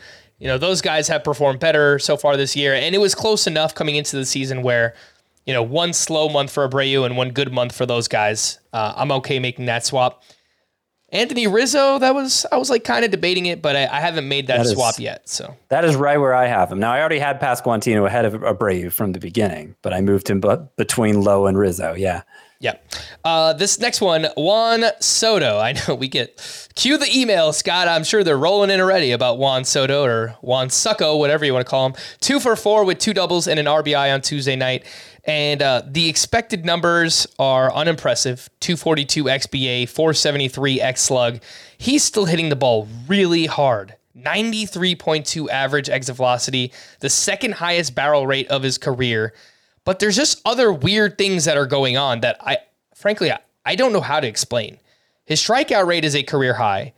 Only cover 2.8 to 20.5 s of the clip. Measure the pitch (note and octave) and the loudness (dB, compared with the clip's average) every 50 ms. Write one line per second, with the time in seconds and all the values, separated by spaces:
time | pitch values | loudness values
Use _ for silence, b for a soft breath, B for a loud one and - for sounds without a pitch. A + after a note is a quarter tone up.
2.8 | C3+ E3 F#3 G3+ G#3 F#3+ G3 - - A3 G#3+ G#3 - F#3+ D#3+ D#3 D#3 D#3 - - | 0 0 2 2 2 2 0 0 0 0 0 2 0 0 0 0 0 -2 -2 -4
3.8 | E3 D3+ D3 D3 D3 - - C#3 C3 B2+ - C#3 C3 C3 C3+ C3 B2 B2+ A#2+ A#2 | -4 -2 -2 -2 -4 -4 -4 -4 -4 -4 -4 -4 -4 -4 -4 -2 0 0 2 2
4.8 | A#2 A#2 A#2 B B B B B B B _ _ _ - C3 A#2+ A#2 A#2 C3+ D#3+ | 2 0 -2 B B B B B B B _ _ _ -4 -2 -2 -2 0 -2 -2
5.8 | E3+ F3 E3 - - - D#3+ D#3 D#3 D#3 D3+ C#3+ C#3+ C#3 - D3+ C#3+ C3 B2+ C#3 | -2 -2 -2 -2 -2 -2 0 0 0 0 0 0 -2 0 0 -2 0 0 0 0
6.8 | C3+ C#3 C3+ C3+ C3 A#2+ B2 B2+ B2+ B2+ B2 D#3+ C#3+ B2+ B2+ B2+ B2 A#2+ - - | 0 2 2 2 0 0 0 -2 -2 -2 -2 -2 -2 -2 0 -2 -2 -2 -2 -4
7.8 | C3 B2 B2 A#2 A2 - - A2 G#2+ G#2+ A2 A2 - - - - _ _ - A2+ | -2 -2 0 -2 -2 0 0 0 0 0 0 -2 -4 -6 -6 -8 _ _ -6 -4
8.8 | G#2+ G#2 - - C3+ C#3+ C#3 C3 - - C#3 C3 B2+ B2+ B2 - B2+ A#2+ A#2 A#2 | -4 -4 -4 -4 -2 -2 -2 -2 -2 -2 -4 -2 -2 -4 -6 -6 -4 -4 -2 -2
9.8 | - - C#3+ C3 B2 B2+ - b b b b b b b b b b b b b | -2 -2 0 0 0 0 -2 b b b b b b b b b b b b b
10.8 | _ _ _ _ _ _ - F#3+ A#3+ A#3+ C#4+ A#3+ A#3 G#3 F#3 A3 C4+ A#3+ C#4 C#4+ | _ _ _ _ _ _ -4 -4 -4 -2 -2 -2 0 2 2 2 2 2 2 2
11.8 | C#4 C#4 C#4 C#4 C4 C4 C4 C#4+ C4+ C4 - - - - - B3+ C4 C4+ B3+ A#3 | 2 2 2 4 2 2 2 2 0 -2 -2 -2 -2 0 0 0 0 0 0 0
12.8 | A#3 - A#3+ A#3 A#3 A3+ F#3+ E3 E3 F3 F#3 F#3 F3+ F3 E3+ D#3+ D#3+ D3 C#3 C#3 | 0 -2 0 0 0 0 0 0 0 0 0 0 -2 -2 -4 -2 -2 0 0 0
13.8 | C3+ - - C#3+ D#3+ F3 E3 D#3 C#3 C#3 C#3 C#3 C3+ C3 B2+ B2 A#2 A#2+ G#2 G2 | 0 0 -2 -2 -2 -2 -2 -4 -4 -4 -4 -4 -2 0 0 2 2 2 2 2
14.8 | B2 A#2 A2+ - A#2 A2+ - - - - - - - - C3 - _ _ C3 D3+ | 0 0 0 -2 -6 -10 -10 -12 -12 -12 -10 -10 -10 -12 -16 -20 _ _ 0 2
15.8 | E3+ E3 D3 C3+ C#3+ C#3+ D3 D3 C#3+ C3 B2+ B2+ B2+ B2 A#2+ G2 - - F#2 G2 | 2 2 2 2 2 2 2 4 4 4 4 4 4 2 2 2 0 0 0 -2
16.8 | G#2+ A#2 B2 C#3 D#3 D#3+ D#3+ C#3 D3 C#3+ C#3 C#3 D3 C3 B2 B2 - B2 A#2 A2 | -2 0 0 0 0 0 0 0 0 -2 -2 -2 -2 -2 -2 -2 0 -2 -2 0
17.8 | - B2 A2 G#2 G2 G2 G2+ A#2+ A#2 A2 G#2 A2 - - G#2+ - A#2 G#2 F2+ F2+ | 0 2 2 2 2 2 2 2 0 0 -2 -2 -2 -2 -2 0 0 0 0 -2
18.8 | F2 F2 - - A2+ G2 F2+ F2+ - F2 E2+ A2+ G#2+ F#2+ E2 D2+ D2+ D#2 - _ | -2 -4 -4 -4 -4 -4 -4 -6 -8 -6 -2 -2 0 0 -2 -6 -10 -14 -16 _
19.8 | - F#2+ F#2 F#2 G2 G2 G2 F#2+ - - G2+ G2 F#2+ G2+ | -8 -4 -2 0 2 2 2 2 2 0 -2 0 2 2